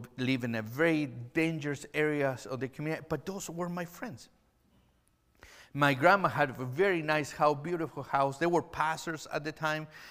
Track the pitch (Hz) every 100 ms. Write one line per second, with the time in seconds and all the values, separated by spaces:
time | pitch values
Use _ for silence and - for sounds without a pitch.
0 | 113 - 127 131 120 113 110 127 165 160
1 | 139 120 120 165 160 160 143 139 - 151
2 | 151 147 139 123 - 127 127 - 151 151
3 | 139 151 190 190 - 170 175 175 170 -
4 | 240 117 - _ _ _ _ _ _ _
5 | _ _ _ _ - - - 139 143 131
6 | 170 196 170 120 143 117 127 135 196 170
7 | 151 151 139 - 151 143 160 170 156 147
8 | 127 139 139 131 170 175 - - 156 160
9 | 170 156 - 151 147 151 156 156 156 -
10 | -